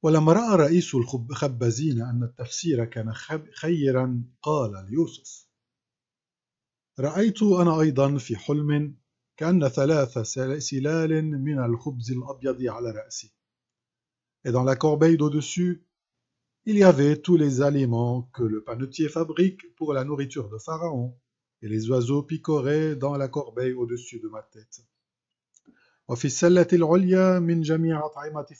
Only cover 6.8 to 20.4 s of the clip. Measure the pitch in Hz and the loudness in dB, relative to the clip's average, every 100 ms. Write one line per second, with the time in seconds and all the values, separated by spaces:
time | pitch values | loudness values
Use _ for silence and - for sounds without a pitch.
6.8 | _ - 135 165 220 202 214 180 175 160 | _ -4 -4 0 0 2 2 4 4 4
7.8 | 156 135 139 143 - 110 - 147 147 147 | 2 4 2 0 -4 -8 -2 -2 0 0
8.8 | 151 143 _ _ _ _ 156 180 139 123 | -2 -10 _ _ _ _ 2 4 2 2
9.8 | 139 156 131 123 107 135 131 147 123 139 | 2 2 2 -2 -6 -6 -4 -4 -4 -4
10.8 | 143 165 160 160 156 143 139 143 120 117 | -2 -2 0 0 -2 -4 -4 -2 -2 -2
11.8 | 151 127 117 127 123 135 131 123 127 113 | -4 -8 -6 -6 -8 -6 -6 -4 -6 -6
12.8 | 120 110 - - - _ _ _ _ _ | -10 -10 -14 -16 -18 _ _ _ _ _
13.8 | _ _ _ _ _ _ 135 120 127 131 | _ _ _ _ _ _ -4 -2 0 0
14.8 | 156 151 160 165 151 147 139 - 180 175 | 0 4 4 4 2 -2 -4 -4 -2 -4
15.8 | _ _ _ _ _ _ _ _ - 208 | _ _ _ _ _ _ _ _ -2 6
16.8 | 190 143 143 151 - 175 147 127 143 143 | 8 8 4 2 4 4 4 2 2 2
17.8 | 131 117 120 123 123 - 113 107 107 117 | 0 0 0 -2 -6 -4 -4 -4 -8 -10
18.8 | 131 - 156 160 160 156 190 190 - _ | -10 -4 -4 -2 -4 0 0 0 -20 _
19.8 | 151 139 135 143 139 156 | -4 -4 -4 -6 -6 -8